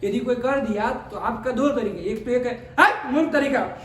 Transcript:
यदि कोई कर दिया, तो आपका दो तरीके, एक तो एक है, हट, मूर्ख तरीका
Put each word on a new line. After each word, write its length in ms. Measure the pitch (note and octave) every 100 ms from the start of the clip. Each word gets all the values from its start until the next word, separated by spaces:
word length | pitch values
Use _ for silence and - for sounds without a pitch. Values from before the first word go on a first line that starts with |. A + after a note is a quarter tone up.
यदि 160 | G3+ A#3
कोई 140 | B3
कर 260 | B3 B3 C#4
दिया, 300 | A3+ G#3 A3
तो 260 | B3+ - G3+
आपका 340 | G3+ A3+ B3+
दो 180 | A#3+ C#4+
तरीके, 420 | C#4 G#3+ F3+ F3
एक 140 | A3
तो 60 | -
एक 160 | B3 A#3+
है, 280 | A#3+ - -
हट, 260 | F#4+ - C4+
मूर्ख 260 | C4+ D#4
तरीका 520 | D4 C4+ C4 - -